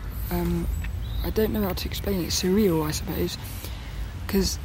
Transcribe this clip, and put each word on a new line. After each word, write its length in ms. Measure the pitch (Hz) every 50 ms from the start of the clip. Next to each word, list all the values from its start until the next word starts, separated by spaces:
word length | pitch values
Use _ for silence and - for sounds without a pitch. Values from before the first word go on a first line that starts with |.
| - - - - - -
um, 360 | 180 175 175 175 175 170 170 170 - - - - - - - - - - -
I 60 | 180
don't 240 | 175 214 220 214 220
know 80 | 214
how 120 | 208 190 185
to 140 | - - 180
explain 340 | - - - 196 202 185
it, 80 | 160 -
surreal, 560 | - - - 180 185 208 220 190 165 160 156
I 60 | 156
suppose. 460 | 151 - - - 160 - - 175 - - - - - - - - - - - - - - - - - - - -
'Cause, 320 | - 196 185 - - - -